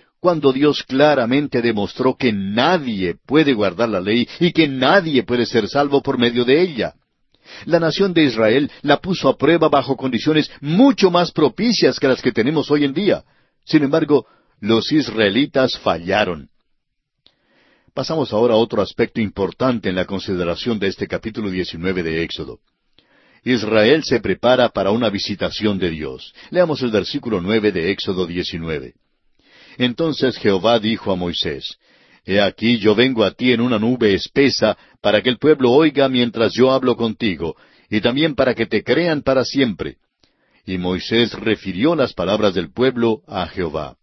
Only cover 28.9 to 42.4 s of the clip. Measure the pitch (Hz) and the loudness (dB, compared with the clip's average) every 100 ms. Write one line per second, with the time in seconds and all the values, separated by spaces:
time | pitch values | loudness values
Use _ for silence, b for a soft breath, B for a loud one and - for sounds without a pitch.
28.9 | _ _ _ _ _ b b b b 123 | _ _ _ _ _ b b b b -2
29.9 | 120 165 139 131 110 107 95 101 117 104 | 0 -4 0 -2 0 0 2 2 2 0
30.9 | 110 - 92 87 80 87 69 - - b | -4 -4 -4 -4 -4 -6 -8 -12 -18 b
31.9 | b b b - 98 98 - 110 120 104 | b b b -4 0 0 0 0 2 2
32.9 | 104 127 120 98 - 127 117 120 110 113 | 4 2 2 -2 0 0 0 0 0 0
33.9 | 127 110 95 - - 139 - 107 101 b | 0 2 0 -2 0 0 2 0 -2 b
34.9 | b 104 104 101 123 143 147 127 131 160 | b 0 0 0 0 2 4 4 4 4
35.9 | 139 135 127 120 113 110 90 127 131 127 | 2 0 2 -2 0 -2 2 2 4 0
36.9 | 117 117 107 113 80 82 - b b b | 0 -2 -2 -4 -4 -6 -10 b b b
37.9 | 107 120 131 160 135 131 110 113 107 - | -2 0 0 -2 0 0 0 -2 -2 0
38.9 | 127 170 151 131 135 120 135 127 90 76 | 0 0 -2 0 0 0 0 -2 -2 -8
39.9 | - _ _ _ _ _ _ - 92 90 | -12 _ _ _ _ _ _ -8 -4 -2
40.9 | 92 - 117 117 - 107 104 98 90 135 | -4 0 0 0 0 -2 -2 -2 -2 0
41.9 | 170 123 - 90 107 | 2 -2 -2 -2 0